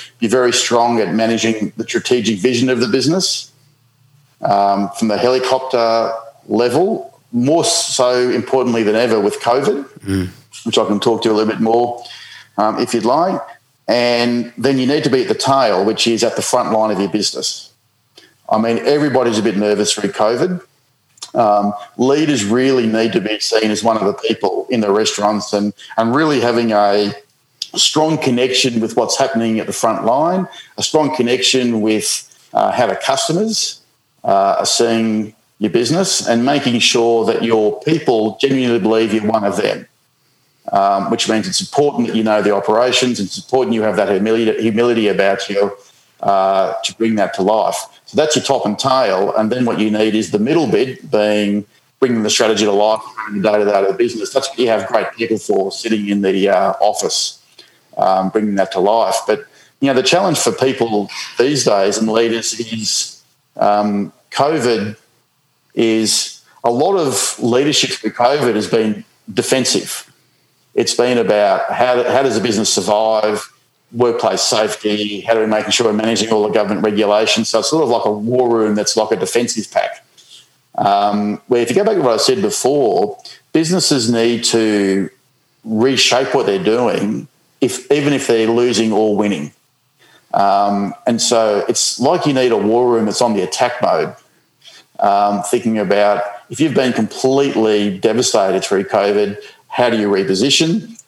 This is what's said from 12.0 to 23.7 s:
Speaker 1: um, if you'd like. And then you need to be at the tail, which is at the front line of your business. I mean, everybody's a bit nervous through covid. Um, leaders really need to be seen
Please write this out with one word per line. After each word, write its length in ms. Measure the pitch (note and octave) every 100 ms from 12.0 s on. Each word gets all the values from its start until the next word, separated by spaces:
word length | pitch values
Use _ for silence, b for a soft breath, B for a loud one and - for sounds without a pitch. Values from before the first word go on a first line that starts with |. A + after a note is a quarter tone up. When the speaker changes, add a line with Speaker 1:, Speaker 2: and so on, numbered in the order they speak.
| B B B B B -
Speaker 1:
um, 220 | G#2+ G2+
if 160 | A#2+ A#2
you'd 100 | A2
like. 340 | D3 F#3 E3+ B B _ _ -
And 640 | A#2+ A#2+ A#2+ A#2+ A#2+ A2+ -
then 220 | C3 C3+
you 80 | B2+
need 160 | D3
to 80 | C3
be 100 | B2+
at 60 | G2+
the 80 | A2
tail, 500 | - C3+ A#2 F#2 G2+
which 220 | G#2+ A#2+
is 160 | A2
at 120 | A#2 -
the 60 |
front 300 | - B2 G#2
line 180 | A2 A2
of 100 | F#2+
your 100 | G2
business. 640 | G#2 - C2 - - - _ _ _ _ - B B -
I 80 | A2
mean, 220 | A#2 A#2
everybody's 580 | C#3 D3 D3 B2+ A#2+ A2
a 60 |
bit 140 | A2 G2
nervous 360 | G#2 G#2 G#2
through 160 | - G2+
covid. 500 | - G#2+ B2 F3+ F3+ - _ _ _ _ - -
Um, 400 | - G#2+ G#2 G#2 G#2 B -
leaders 460 | B2+ D3 D#3 B2+
really 440 | G2+ B2 C3+ C3 A2+
need 260 | A2+ A2+
to 80 | G#2
be 180 | G#2 G#2+
seen 320 | - A2 A2